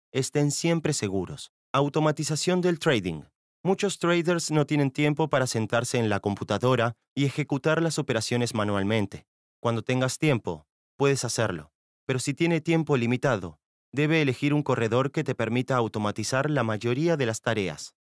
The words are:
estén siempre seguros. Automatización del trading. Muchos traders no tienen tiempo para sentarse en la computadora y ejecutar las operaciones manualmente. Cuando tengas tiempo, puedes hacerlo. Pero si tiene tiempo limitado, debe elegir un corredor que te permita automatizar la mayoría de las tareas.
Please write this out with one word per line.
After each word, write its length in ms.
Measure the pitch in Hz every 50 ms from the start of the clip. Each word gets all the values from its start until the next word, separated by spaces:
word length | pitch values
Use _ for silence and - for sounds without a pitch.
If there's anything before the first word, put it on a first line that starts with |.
| _ _
estén 380 | - 131 135 - - 147 147 147
siempre 420 | - - - 165 170 165 151 -
seguros. 600 | 143 - 110 98 95 98 87 80 73 - - - _ _ _ _
Automatización 880 | - 135 143 143 - 160 156 156 147 - 151 - 160 147 - 180 180 180
del 180 | 175 180 170 -
trading. 440 | - 165 135 107 90 92 80 76 69 - _ _ _ _ _ _ -
Muchos 340 | 180 190 - 208 190 - -
traders 520 | - 170 175 175 156 175 175 165 - -
no 160 | 151 151 143
tienen 240 | - 151 147 143 135
tiempo 400 | - - 147 147 147 156 160 151
para 160 | - 131 127
sentarse 520 | 120 - 113 110 - 120 117 120 - - 120
en 120 | 113 107
la 100 | 101 95
computadora 760 | - 101 101 - - - 104 95 120 127 131 117 113 120 113 - _ _ _
y 100 | 131 143
ejecutar 580 | 135 - - 139 - 147 135 - 156 156 165
las 160 | 165 160 156 -
operaciones 560 | 139 - 117 113 107 - 123 120 120 113 -
manualmente. 720 | 110 101 104 101 98 98 101 110 110 101 98 - - - _ _ _ _ _ _ _
Cuando 240 | - 120 117 113
tengas 360 | - - 127 127 131 127 - -
tiempo, 480 | 160 151 131 - - 95 85 76 - _ _ _ _ _ _
puedes 280 | - 139 139 139 135 -
hacerlo. 480 | 117 - - 113 95 90 78 - - _ _ _ _ _ _ _
Pero 160 | - 127 127
si 140 | - 143 139
tiene 260 | - 170 170 170 156
tiempo 360 | - 170 165 160 151 151 143
limitado, 640 | 123 117 117 127 123 - 139 120 95 87 85 78 _ _ _ _ _ _ _
debe 300 | - 135 151 151 160 160
elegir 320 | 151 131 120 - 143 147 147
un 80 | 147
corredor 480 | 143 - 127 113 117 107 113 127 131 127
que 140 | - 160 151
te 100 | - 120
permita 400 | - 117 107 117 127 127 - 135
automatizar 760 | 123 113 107 - 110 107 104 101 - 107 - 131 131 139 156
la 120 | 151 131
mayoría 540 | 117 110 107 101 - 120 123 139 160 170 165
de 100 | 143 131
las 140 | 110 113 -
tareas. 540 | - 120 110 104 95 85 76 - - - - _ _ _